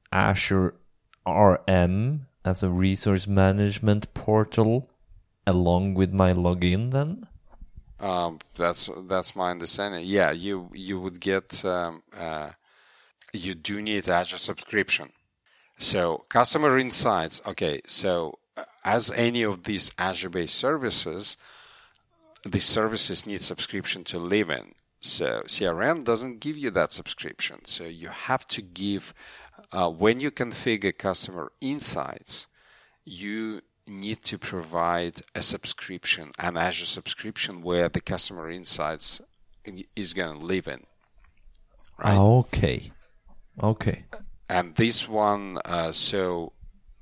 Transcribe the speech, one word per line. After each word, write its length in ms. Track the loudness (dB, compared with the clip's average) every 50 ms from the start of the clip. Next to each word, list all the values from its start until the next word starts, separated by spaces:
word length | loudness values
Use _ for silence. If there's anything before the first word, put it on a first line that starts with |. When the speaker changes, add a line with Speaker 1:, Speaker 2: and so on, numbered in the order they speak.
| _ -2
Speaker 1:
Azure 640 | 0 2 4 4 4 2 2 2 4 4 4 2 0 _ _ _ _ _ _ _ _ _ -4
R 360 | 0 4 8 8 8 8 6 4 4
M 600 | 6 6 6 4 4 2 0 0 -2 -4 -6 -10 _ _ -2
as 160 | 0 0 2
a 80 | 2 2
resource 560 | 4 4 4 4 4 4 4 4 4 2 2
management 880 | 2 4 6 6 6 6 6 4 2 2 2 4 4 4 4 2 -6 -10
portal 760 | -6 0 4 4 4 4 4 4 4 4 4 4 2 0 _ _ _ _ _ -20 -20 _ _ _ _ 0 2
along 480 | 4 4 6 6 4 4 4 2 4
with 180 | 4 2 4 4
my 200 | 4 6 6 6
login 580 | 4 4 2 2 2 2 2 2 2 0 0
then? 340 | 0 0 0 -2 -4 -8 -12 -18 -20 -20 _ -20 -20 -18 -18 -18 -18 -20 -20 -20 -14 -8
Speaker 2:
Um, 400 | -4 -2 0 0 0 -2 -4 -8 -18 _ -6
that's, 340 | -2 0 0 0 0 -4 -6 -8 -12 -6 -2
that's 280 | -2 -2 -2 -2 -4
my 160 | -2 -2 -2
understanding. 520 | -2 -4 -4 -4 -2 -2 -2 -4 -4 -6 -4
Yeah, 260 | 0 4 4 4 4
you, 380 | 2 -2 -4 -6 -6 -6 -8 -10 -14
you 280 | -14 -8 -8 -6 -6
would 180 | -6 -8 -10 -6
get, 460 | -2 0 0 0 0 -4 -10 -4 -2
um, 380 | -2 -2 0 -2 -4 -6 -10 _ _ -14
uh, 360 | -10 -8 -8 -6 -6 -8 -10 -14 _ _ _ _ _ _ _ _ _ _ _ _ _ -20 -14 -12
you 220 | -10 -8 -8 -8
do 260 | -6 -8 -8 -6 -6
need 260 | -4 -2 -2 -2 0 2
Azure 300 | 2 2 2 0 -4 -6
subscription. 720 | -4 -6 -6 -8 -8 -2 0 0 2 2 0 -2 -2 -6 _ _ _ _ _ _ _ _ _ _ _ _ _ 0
So 480 | 0 2 2 2 2 0 0 -4 -6 0
Customer 480 | 4 4 4 4 4 4 4 4 4 4
Insights, 640 | 2 0 0 0 2 2 2 2 0 -2 -4 -6 -6
okay, 360 | -8 -6 -2 -2 -2 -2 -4 -6 -6
so, 520 | -6 -2 0 0 0 0 -2 -4 -8 -14 _ _ -16
uh, 80 | -16 -16 -16 _ _ -2
as 260 | 0 0 2 2 0
any 320 | 0 2 0 2 2 2 0
of 200 | 0 -2 -4 -4
these 280 | -4 -4 -2 -2 -4 -4 -2
Azure-based 580 | -4 -4 -2 -4 -8 -6 -4 -4 -2 -2 -2
services, 800 | 0 0 0 0 0 -2 -2 0 0 -2 -2 -6 -6 -6 -6 -8 _ -14 -20 -20 -20 -20 -20 -20 -20 -20 _ _ _ _ _ _ _ _ _ -20 -18 -12
the 160 | -4 -2 2
services 680 | 2 2 4 2 2 0 0 0 0 0 0 -2 -6
need 160 | -6 -6 -4
subscription 640 | -4 -4 -4 -4 -8 -6 -6 -6 -6 -6 -6 -6 -8
to 120 | -8 -8 -6
live 320 | -2 0 2 2 2 2
in. 240 | -2 -6 -6 -14 -20 _ _ _ _ _
So 420 | -4 -2 -2 0 0 -2 -2 -4 -4 -4
C 180 | -2 0 0
R 160 | 0 0 0
M 220 | 0 0 0 0 0
doesn't 360 | 0 0 0 -2 -8 -10 -8
give 180 | -8 -10 -8 -6
you 120 | -6 -2
that 220 | 0 0 0 0 -2
subscription. 720 | -6 -6 -8 -12 -10 -10 -12 -8 -6 -6 -6 -8 -10 -8
So 180 | -6 -6 -6 -6
you 260 | -10 -12 -12 -14 -14
have 380 | -12 -10 -4 -2 -2 -2 -2 -6
to 140 | -8 -8
give, 520 | -8 -12 -10 -6 -4 -2 -2 -4 -6 -10 -20 -20 -20 -20 -20 -20 -20 -20 _ -20 -18 -8
uh, 180 | -2 0 0 0
when 300 | 2 4 4 4 4 4
you 120 | 0 -4
configure 680 | -2 -4 -6 -4 -4 -4 -2 -2 0 0 0 -2 -2 -2
Customer 540 | -2 -2 -2 -2 -2 -4 -6 -10 -10 -10 _ -10
Insights, 840 | -6 -6 -6 -4 -4 -4 -4 -4 -4 -6 -8 -12 -10 -8 -8 -8 -8 _ _ _ _ _ -20 -20 _ _ _ _ _
you 560 | -20 -16 -12 -10 -8 -6 -6 -6 -8 -8 -10 -14 _ _ _ _ -16
need 340 | -14 -10 -8 -8 -8 -6 -6
to 140 | -6 -6 -6
provide 840 | -8 -8 -8 -8 -8 -4 -2 0 0 2 0 0 -2 -4 -8 -10 -18 _ -6
a 80 | 0
subscription, 880 | 0 0 0 0 -4 -10 -10 -10 -10 -12 -12 -6 -2 -2 -2 -2 -4 -14 -10 -6
an 200 | -4 -4 0 0
Azure 280 | 0 0 0 -2 -4
subscription 760 | -4 -6 -6 -6 -10 -10 -8 -10 -10 -6 -6 -6 -6 -6 -8
where 260 | -4 0 2 2 2 2
the 140 | 0 -2
Customer 480 | -4 -4 -4 -2 -2 -4 -4 -6 -10 -10
Insights 720 | -10 -8 -4 -4 -2 -2 -2 -4 -4 -2 -4 -4 -4 -4 -8 _ _ _ -20 _ -20 _ -18
i-, 200 | -16 -14 -14 -16 _ -10
is 180 | -6 -6 -6 -4
gonna 240 | -4 -4 -6 -6 -8
live 300 | -4 -2 -2 -2 -2 -4
in. 180 | -10 -12 -14 _ _ _ _ _ _ -20 -20 -20 _ _ -20 -20 -20 _ -20 _ _ -20 -20 -20 -12 -2
Right? 200 | 2 4 6 8
Speaker 1:
Ah, 40 |
okay. 720 | 8 8 8 6 6 4 0 0 2 2 0 -2 -6 -12 -20 -20 -20 _ _ -20 _ -20 -20 -20 -20 -18 -8 -2 0
Okay. 420 | 0 0 0 0 -2 -2 -4 -8 -18 -16 -14 -14 -14 -14 -14 -8 -2
Speaker 2:
And 260 | 0 0 0 0 0
this 320 | 2 2 4 4 0 -2 0
one, 520 | 0 2 4 4 2 0 -2 -8 -8 -8 -6
uh, 260 | -4 -2 -2 -2 0
so, 600 | -2 -2 -2 0 0 0 0 0 -2 -4 -6 -8 -12 -18 -20 -20 -20 -20 _ -20 -20 _